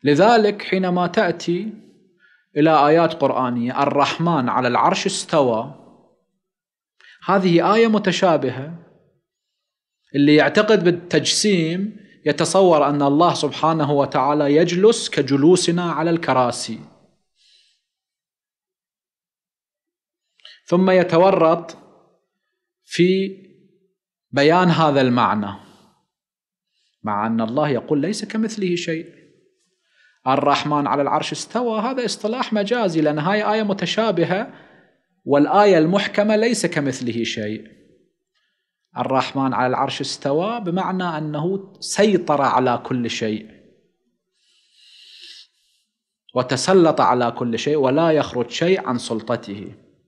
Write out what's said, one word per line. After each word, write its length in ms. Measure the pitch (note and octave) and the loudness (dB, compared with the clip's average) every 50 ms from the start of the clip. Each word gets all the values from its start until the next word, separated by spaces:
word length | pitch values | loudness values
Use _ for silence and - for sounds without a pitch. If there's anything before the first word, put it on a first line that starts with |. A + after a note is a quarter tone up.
| - | 2
لذلك 580 | C#3+ D3 C#3+ F#3+ A3+ A#3+ A3+ G#3 G#3 G3+ G3+ | 2 4 4 6 6 6 4 4 2 0 -4
حينما 460 | - - F#3+ F#3+ F#3+ F3+ F3+ F3+ F3+ | -6 -4 -2 -2 0 0 0 0 -2
تأتي 640 | E3+ F3 A3+ G#3 F3 E3+ E3+ - - F3 F3+ G#3 A3 - - - - _ _ _ _ _ _ _ _ _ _ _ _ _ | 0 0 0 0 0 -2 -4 -4 -4 -4 -4 -4 -8 -12 -14 -20 -20 _ _ _ _ _ _ _ _ _ _ _ _ _
إلى 300 | D3 D3+ D#3+ D#3+ C#3+ C#3+ | 0 2 4 4 4 4
آيات 260 | D3 D#3 E3+ E3 D#3+ E3 | 4 4 4 2 0 0
قرآنية: 720 | - - C3 A#2 A#2+ C3 B2 B2 A#2+ A#2 B2 B2+ C3+ C#3+ | -2 -2 -2 0 -2 -4 -4 -4 -4 -4 -4 -2 -2 -2
"الرحمن 680 | C#3+ C3+ C#3+ C#3 - - - E3 E3+ E3+ D3 B2 A#2 | 0 0 0 0 -2 -2 -4 -2 0 0 0 -2 -2
على 180 | - B2 B2+ | -2 -2 -2
العرش 380 | B2 B2 - A#2+ D#3+ F#3+ - - | 0 0 2 2 2 0 0 -4
استوى"، 720 | G3 G3 - - - - D#3 C#3 B2 A2+ A2 A#2+ C#3+ D3 - - - - _ _ _ _ _ _ _ _ _ _ _ _ _ _ _ _ _ _ _ _ _ _ - - _ - | -6 -6 -6 -6 -2 0 0 2 2 0 -2 -6 -8 -14 -20 -20 -20 -20 _ _ _ _ _ _ _ _ _ _ _ _ _ _ _ _ _ _ _ _ _ _ -20 -20 _ -2
هذه 500 | - F#3 G3+ F3+ F#3+ E3+ E3 D#3 F3 G#3 | 0 0 2 4 4 4 4 4 4 4
آية 120 | A#3 A#3 | 4 4
متشابهة. 1000 | A3+ G#3+ G3+ G#3 F#3 - - - F3+ D#3+ C#3+ C3+ B2+ A#2 C3 C3+ D#3 F3 E3+ - _ _ _ _ _ _ _ _ _ _ _ _ _ _ _ _ _ _ _ _ _ _ _ _ _ - | 2 2 0 0 0 0 2 2 2 2 2 0 -4 -6 -8 -12 -12 -14 -18 -20 _ _ _ _ _ _ _ _ _ _ _ _ _ _ _ _ _ _ _ _ _ _ _ _ _ 0
اللي 200 | C#3+ C#3+ D3 D3 | 2 4 6 6
يعتقد 480 | D#3 C3+ C#3+ D3 G#3 G#3 G#3+ A3 F#3+ E3+ | 6 4 4 2 2 4 4 2 4 4
بالتجسيم 1120 | F3 F3 E3+ - - - D3+ C3 - - - - G#3+ G3 F3 D#3+ D#3+ E3+ F#3 G3+ G#3+ - - - _ - _ _ | 2 0 0 -4 -2 -2 -2 0 0 -2 0 0 2 2 2 0 -2 -4 -6 -6 -8 -10 -14 -20 _ -20 _ _
يتصور 640 | D3 D3 - E3 D#3 - F#3+ G3 F3+ D#3+ D3 C#3+ C#3+ | -4 -2 -2 -2 0 2 4 6 6 6 4 4 2
أن 120 | D3 C#3+ | 0 0
الله 320 | C#3+ C#3 C#3+ D3+ F3 E3+ C#3 | 0 2 2 4 2 2 2
سبحانه 580 | - - C#3 B2+ - - D#3+ E3 D#3+ D3 C#3 | 0 -4 -6 -4 -2 0 0 0 0 0 0
وتعالى 640 | D3 C#3+ C#3 C#3 - D3 C3 C#3+ D3 D3+ D3 C#3+ C#3+ | 0 0 0 0 0 -2 0 0 0 0 2 2 4
يجلس 540 | D#3 F3 E3+ F3 F3+ G3 A3+ A#3 - - - | 2 2 2 0 4 4 4 4 2 -4 -4
كجلوسنا 840 | - D#3 C3+ C3+ C#3+ C#3 C#3+ E3 F#3 F3 - F3 E3+ F3 F3 E3+ | -4 -4 0 0 0 4 6 4 4 4 2 -2 -2 -2 -2 -4
على 180 | D#3 C#3+ D#3+ E3+ | -4 -2 -2 -2
الكراسي، 680 | E3+ E3 - - C3 B2+ B2+ A#2+ A#2 - - - A2 - - - _ _ _ _ _ _ _ _ _ _ _ _ _ _ _ _ _ _ _ _ _ _ _ _ _ _ _ _ _ _ _ _ _ _ _ _ _ _ _ _ _ _ _ _ _ _ _ _ _ _ _ _ _ _ _ _ _ _ _ _ _ _ _ _ _ _ _ _ _ _ _ - - _ _ | -2 -2 -2 0 0 2 0 0 -2 -6 -10 -10 -12 -14 -14 -20 _ _ _ _ _ _ _ _ _ _ _ _ _ _ _ _ _ _ _ _ _ _ _ _ _ _ _ _ _ _ _ _ _ _ _ _ _ _ _ _ _ _ _ _ _ _ _ _ _ _ _ _ _ _ _ _ _ _ _ _ _ _ _ _ _ _ _ _ _ _ _ -20 -20 _ _
ثم 240 | - E3+ F3 F#3+ F#3+ | 0 2 2 4 4
يتورط 880 | F#3 F#3 E3+ - E3 E3 F3+ G3 G3 F3+ D#3+ D#3+ E3+ E3+ - - - - - _ _ _ _ _ _ _ _ _ _ _ _ _ _ _ _ _ _ _ _ | 4 4 4 4 4 4 4 4 4 4 4 2 2 0 -4 -14 -20 -20 -20 _ _ _ _ _ _ _ _ _ _ _ _ _ _ _ _ _ _ _ _
في 540 | _ - - F3 F#3 F#3+ F#3+ F#3+ F#3+ - - - - _ _ _ _ _ _ _ _ _ _ _ _ _ _ _ _ | _ -2 0 2 2 2 0 -2 -4 -8 -14 -20 -20 _ _ _ _ _ _ _ _ _ _ _ _ _ _ _ _
بيان 380 | - C#3 C#3+ D3+ E3 F#3 F3+ F3 | -2 2 4 4 4 4 4 4
هذا 320 | D#3+ C#3+ E3 D3+ C#3 C#3 | 4 4 2 2 4 2
المعنى، 500 | C3 B2+ A#2+ B2 A2+ F#2+ G2+ G#2+ G#2 G2+ G2 - - - - _ _ _ _ _ _ _ _ _ _ _ _ _ _ _ _ _ _ _ _ _ _ _ _ _ - | 2 2 2 2 2 0 0 -2 -4 -8 -10 -14 -20 -20 -20 _ _ _ _ _ _ _ _ _ _ _ _ _ _ _ _ _ _ _ _ _ _ _ _ _ -8
مع 240 | A2 G#2 G2+ G#2+ | -6 -4 -4 -2
أن 140 | A2+ A2+ A2+ | -2 -2 -4
الله 280 | A2+ G#2+ A#2+ D3 D3+ C3+ | -4 -2 -2 -2 0 0
يقول: 320 | B2+ A2+ - - D#3 C#3+ | -2 -4 -2 -2 -2 -2
"ليس 240 | C#3+ F3+ G#3+ - G#3 | -2 -4 -6 -8 -10
كمثله 500 | - - A3 A3+ G#3 G#3+ G#3+ F#3+ F3+ F3 | -8 -6 -6 -4 -4 -4 -6 -4 -4 -4
شيء". 300 | E3+ - E3+ D#3+ D#3+ E3+ - - _ _ _ _ _ _ _ _ _ _ _ _ _ _ _ _ _ _ _ _ _ _ | -4 -4 -6 -8 -8 -10 -16 -20 _ _ _ _ _ _ _ _ _ _ _ _ _ _ _ _ _ _ _ _ _ _
الرحمن 600 | B2+ C3+ C#3 C3+ C#3+ C#3 C3+ - D3+ D3 D3 C#3+ | 0 0 2 2 0 0 0 0 -2 -2 -2 0
على 140 | G2 A#2+ D3 | -2 -2 -2
العرش 300 | C#3+ - - D#3 D3 - | 0 0 -2 -2 -4 -6
استوى، 500 | D#3 - - - - A#3 B3 A#3 A3 G#3+ | -8 -10 -12 -8 -6 -4 -4 -2 -4 -4
هذا 240 | G3+ B3+ C4+ C4 A#3+ | -4 -4 -6 -6 -6
اصطلاح 480 | G#3 - - - G#3+ A3+ C4 A#3+ - A3 | -6 -8 -6 -6 -6 -4 -4 -6 -4 -2
مجازي، 480 | G#3+ G3+ G3 A#3+ B3 A3 F#3 D#3+ D#3+ | -4 -2 -2 -2 -2 -2 0 0 0
لأن 180 | D3+ D3+ D3 D3+ | 0 0 0 -2
هاي 340 | D3 F#3 G#3 G#3+ G#3 G#3 G#3+ | -2 0 0 0 0 0 -2
آية 100 | A3 G#3+ | -2 -2
متشابهة، 880 | G3+ F#3+ G3 F3+ E3+ - G#3+ A3+ A3+ - E3+ E3 - F#3 G3 B3+ C4+ - - - _ _ _ _ _ _ _ _ _ _ _ _ | -2 -4 -4 -4 -4 -2 -2 0 0 0 0 0 0 -2 -4 -6 -8 -14 -20 -20 _ _ _ _ _ _ _ _ _ _ _ _
والآية 520 | B2+ C#3 C#3+ D3 C#3+ D#3 G3+ G#3 G3+ F#3 | 0 2 2 2 4 4 4 6 6 6
المحكمة: 580 | D#3+ D#3 D#3+ F#3 G3+ - - - G#3+ G#3 G#3+ G#3+ | 4 4 2 2 0 -2 -2 -2 -2 0 2 2
"ليس 300 | G#3 A3 A#3+ A#3+ - - | 2 2 0 0 -2 -2
كمثله 580 | E3 - D#3 C#3+ C3+ B2 - B2+ A#2+ A2 A#2+ A2+ | -2 -2 -2 -2 -2 -4 -4 -6 -6 -4 -4 -4
شيء". 540 | - - A#2 G#2+ G#2+ G#2+ A2 - - - _ _ _ _ _ _ _ _ _ _ _ _ _ _ _ _ _ _ _ _ _ _ _ _ | -4 -6 -6 -6 -8 -8 -10 -12 -18 -20 _ _ _ _ _ _ _ _ _ _ _ _ _ _ _ _ _ _ _ _ _ _ _ _
الرحمن 560 | B2 B2 A#2 C3+ C3 - - - C#3 C3+ C3 A2+ | -8 -4 -2 0 -2 -2 -2 -4 -4 -4 -2 -2
على 140 | G#2+ B2+ | -2 -2
العرش 340 | B2+ B2+ B2+ C3+ C3+ - - | -2 -2 -2 -4 -4 -6 -8
استوى 580 | C#3 - - - - C#3+ C#3 D#3 F3+ G#3+ A#3 A#3+ | -10 -10 -10 -8 -6 -4 -2 -2 -2 -4 -6 -8
بمعنى 440 | G3+ F3 E3+ F#3+ F3+ F3 F#3 F#3 F3+ | -6 -4 -4 -4 -4 -4 -4 -4 -6
أنه 680 | F3 D#3+ D3+ D#3 D3+ D3+ D3 D#3 F3+ G3 G3 - - - - | -6 -6 -6 -8 -8 -6 -6 -4 -4 -6 -6 -10 -14 -20 -16
سيطر 600 | - - - - G#3 A3 F#3+ - - - D3 C#3 | -12 -8 0 2 2 4 4 0 0 0 0 0
على 400 | C#3 B2 - B2+ B2+ B2+ A#2+ A#2 - | 0 2 2 2 2 0 -2 -2 -4
كل 240 | - C3+ B2 A#2+ A2+ | -6 -6 -4 -4 -6
شيء 380 | - - A#2 G#2+ A2 G#2 - - - _ _ _ _ _ _ _ _ _ _ _ _ _ _ _ _ _ _ _ _ _ _ _ _ _ _ - - - - - - - - - - - - _ _ _ _ _ _ _ _ _ _ _ _ _ _ _ _ _ _ | -6 -4 -4 -4 -4 -6 -10 -16 -20 _ _ _ _ _ _ _ _ _ _ _ _ _ _ _ _ _ _ _ _ _ _ _ _ _ _ -20 -20 -20 -20 -20 -20 -20 -20 -20 -20 -20 -20 _ _ _ _ _ _ _ _ _ _ _ _ _ _ _ _ _ _
وتسلط 640 | B2+ B2+ - C#3 C3 - F3+ F#3+ F#3+ E3+ D#3+ D3 - | -4 -2 -2 -4 -4 0 2 4 4 4 4 2 2
على 300 | B2 F#2 B2 B2 B2 A#2 | 2 2 2 2 0 -2
كل 280 | A#2 - B2+ A#2+ A2+ A2+ | -2 -4 -6 -4 -4 -4
شيء 160 | - C#3+ D3 | -2 -2 0
ولا 360 | D#3 C3 B2+ C3 D#3 E3 E3 | 0 2 2 2 2 2 2
يخرج 380 | D#3 D3 C#3+ - - B2 A#2 - | 2 0 0 -2 -4 -6 -6 -6
شيء 380 | - - E3 F3 F#3+ E3+ - | -4 -2 0 0 0 0 -2
عن 100 | - B2+ | -6 -6
سلطته. 800 | A#2+ - - A#2 A2 G#2+ - A#2+ A2+ - G#2 G2+ G#2+ F#2 - - _ _ _ _ _ _ | -6 -6 -6 -8 -8 -4 -6 -6 -6 -6 -12 -14 -12 -14 -16 -18 _ _ _ _ _ _